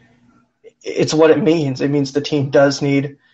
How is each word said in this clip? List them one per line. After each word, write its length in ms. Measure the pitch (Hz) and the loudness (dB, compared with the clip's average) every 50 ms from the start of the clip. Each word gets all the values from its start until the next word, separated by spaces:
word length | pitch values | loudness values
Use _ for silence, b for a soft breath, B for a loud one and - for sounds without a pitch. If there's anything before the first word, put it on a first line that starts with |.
| B B B B B B B B B _ _ _ _ - - _ - | B B B B B B B B B _ _ _ _ -20 -20 _ -16
it's 300 | - - - - 139 156 | -8 -4 -4 -2 0 2
what 160 | 156 160 160 | 4 4 4
it 140 | 156 147 139 | 4 4 2
means. 380 | 156 160 170 147 139 131 131 | 0 0 0 0 -4 -4 -4
It 80 | 165 139 | -4 -2
means 240 | 143 147 139 135 - | -2 -2 -2 -2 -4
the 80 | 147 | -6
team 280 | 143 - 156 147 131 - | -4 -2 -2 -4 -2 0
does 320 | 135 147 139 143 135 - | 2 2 2 2 2 -2
need 360 | 147 139 139 139 139 147 - - _ _ | -2 -2 0 -2 -2 -4 -8 -16 _ _